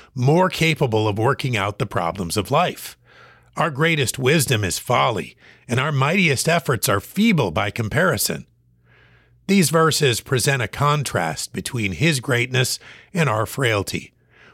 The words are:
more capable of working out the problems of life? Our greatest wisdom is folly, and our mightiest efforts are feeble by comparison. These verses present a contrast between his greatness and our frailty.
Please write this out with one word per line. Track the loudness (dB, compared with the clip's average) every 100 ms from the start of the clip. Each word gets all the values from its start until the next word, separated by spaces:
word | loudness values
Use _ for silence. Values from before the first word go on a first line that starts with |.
| -14 -2
more | 2 4 2
capable | 2 0 2 0 2 0
of | 2
working | 0 0 -2 -2
out | -2 -4
the | -4
problems | -2 -2 -4 -4 -4
of | 0
life? | 0 0 -4 -14 -20 _ -20 -20 -20 _ -4
Our | -4
greatest | 0 0 2 0 0
wisdom | 2 2 2 0
is | 0 -4
folly, | 0 2 2 0 -6 -12 -20 -20 -4
and | -2
our | 0
mightiest | 0 2 2 2 2 2
efforts | 0 0 -2 0
are | -2
feeble | -2 0 2 4 0
by | -2 -2
comparison. | -4 -4 0 0 0 -2 -6 -10 _ _ _ _ _ _ _ _ _ 0
These | 2 4
verses | 4 2 4 2 0
present | -2 0 0 0
a | -2
contrast | -2 0 0 0 -2 -2 -4 -8
between | -8 -6 -4 -4
his | 0 0 0
greatness | 0 -2 0 0 -2 -4 -12 -20 -10
and | -2 0
our | 0 -2
frailty. | -2 0 0 -2 -6 -10 _ _ _ -20